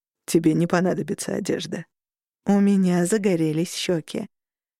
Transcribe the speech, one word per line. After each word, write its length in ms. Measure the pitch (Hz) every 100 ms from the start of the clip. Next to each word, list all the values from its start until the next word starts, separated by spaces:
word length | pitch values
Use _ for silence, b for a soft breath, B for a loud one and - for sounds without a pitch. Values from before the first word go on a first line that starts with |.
| _ _
«Тебе 300 | - 165 160
не 120 | 160 170
понадобится 680 | 180 180 156 151 - -
одежда». 500 | - 202 - - 180 - _ _ _ _ _ -
У 120 | 202
меня 480 | 202 196 185 180 175
загорелись 680 | 220 202 170 160 151 180
щёки. 540 | - - 175 - - 214 _ _ _ _ _